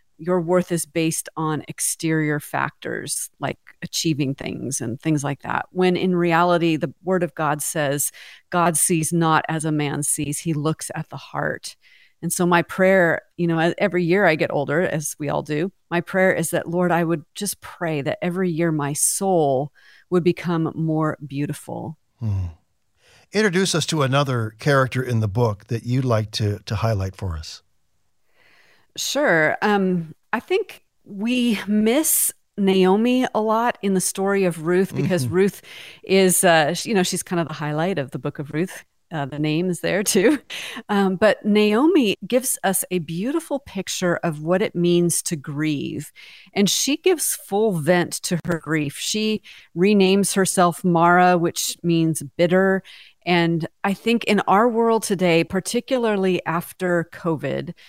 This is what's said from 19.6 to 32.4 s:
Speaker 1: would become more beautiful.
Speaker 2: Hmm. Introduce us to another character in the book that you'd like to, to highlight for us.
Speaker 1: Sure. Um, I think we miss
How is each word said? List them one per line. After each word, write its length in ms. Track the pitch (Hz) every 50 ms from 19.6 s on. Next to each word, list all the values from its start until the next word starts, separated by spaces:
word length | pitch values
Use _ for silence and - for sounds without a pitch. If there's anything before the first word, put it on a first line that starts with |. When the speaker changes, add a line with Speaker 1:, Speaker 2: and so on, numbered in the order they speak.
| 143 147 - _ _ - - - _ _
Speaker 1:
would 160 | 180 180 151
become 480 | 175 170 - - 175 175 165 160 - -
more 440 | - 165 160 156 156 156 156 - - 151
beautiful. 720 | 139 135 139 147 143 147 - - - 120 113 - 113 156 - _ _ _ _
Speaker 2:
Hmm. 260 | 117 107 98 95 92 85 82 - _ _ _ _ _ _ _ _ _ _ _ _ _ _ -
Introduce 400 | 202 220 208 165 185 196 165 -
us 100 | 165 -
to 140 | - 165 156
another 540 | 139 127 131 143 143 131 127 120 110 110 - -
character 440 | - 151 143 135 131 127 - 127 127
in 180 | 123 120 110
the 80 | 110 101
book 380 | 92 123 120 110 101 - -
that 160 | - 120 113 -
you'd 220 | 120 123 135 131
like 240 | 127 113 107 107 107
to, 300 | - - 113 104 104 95
to 160 | - - 110
highlight 380 | 95 117 113 110 98 95 95 -
for 220 | - - 92 80
us. 260 | 78 78 - - - _ _ _ _ _ _ _ _ _ _ _ _ _ _ _ _ _ _ _ _ _ _ _ _ _ _ -
Speaker 1:
Sure. 600 | - - - - 269 302 240 175 160 156 147 - - -
Um, 520 | 208 208 202 190 185 180 175 165 156 - - _ _ -
I 80 | 233
think 420 | - - - 427 403 - - - _ _ _ _ _
we 540 | - 214 190 208 233 254 254 240 240 208 196 196
miss 640 | 196 214 214 214 220 240 294 311 - - - - - - _